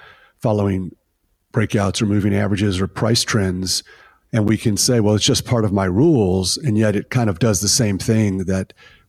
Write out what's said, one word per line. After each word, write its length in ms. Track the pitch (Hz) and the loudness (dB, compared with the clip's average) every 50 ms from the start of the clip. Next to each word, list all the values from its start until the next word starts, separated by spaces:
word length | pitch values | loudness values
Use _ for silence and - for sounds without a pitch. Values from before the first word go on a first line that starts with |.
| - - - _ _ _ _ _ | -20 -20 -20 _ _ _ _ _
following 540 | - 120 107 104 101 101 95 92 92 85 - _ _ _ _ _ _ _ _ _ _ _ | -2 -2 0 0 0 0 -2 -2 -4 -8 -12 _ _ _ _ _ _ _ _ _ _ _
breakouts 520 | - 113 107 - - 110 98 98 92 - 117 | -4 -2 -2 0 0 0 0 0 -2 -2 -2
or 20 | |
moving 300 | 101 101 104 92 107 98 | 0 0 0 0 0 0
averages 440 | 101 104 98 104 90 104 104 92 90 | 0 0 -2 -2 0 0 -2 0 -2
or 60 | 95 | -4
price 380 | 90 - - 120 110 117 113 - | -4 -4 -2 0 0 0 0 0
trends. 580 | - - 113 98 92 92 92 92 92 - - - - - - - - _ _ _ _ | -2 -2 0 0 0 -2 -4 -4 -4 -6 -6 -8 -12 -18 -20 -20 -20 _ _ _ _
And 160 | - 120 104 104 | -2 0 2 2
we 100 | 110 104 | 0 0
can 200 | - 117 104 92 | 0 -2 -2 0
say, 220 | - - 127 120 | 0 2 2 2
"Well, 160 | 104 104 107 | 2 2 2
it's 100 | 104 - | 2 2
just 200 | - 127 - - | 0 0 0 0
part 200 | - 127 117 107 | 0 0 0 0
of 80 | 104 98 | 0 0
my 120 | 101 95 | 0 0
rules." 720 | 92 90 101 143 175 160 127 104 92 90 95 92 90 - - | 0 2 2 4 4 4 4 2 2 2 0 0 -2 -4 -4
And 200 | - 143 107 107 | -2 -2 0 2
yet 180 | 110 107 98 | 2 2 0
it 140 | 104 - - | -2 -4 -4
kind 180 | - 131 117 107 | -2 0 0 0
of 120 | 95 82 | 0 0
does 220 | - 117 104 - | 0 0 0 0
the 60 | 104 98 | 0 0
same 300 | - - 120 104 98 90 | 0 0 0 0 -2 -2
thing 460 | - - 113 110 110 104 95 95 92 | -2 0 2 2 2 0 -2 -2 -4
that 280 | 85 95 95 95 - _ _ - - - _ _ | -2 -4 -4 -4 -6 _ _ -20 -20 -20 _ _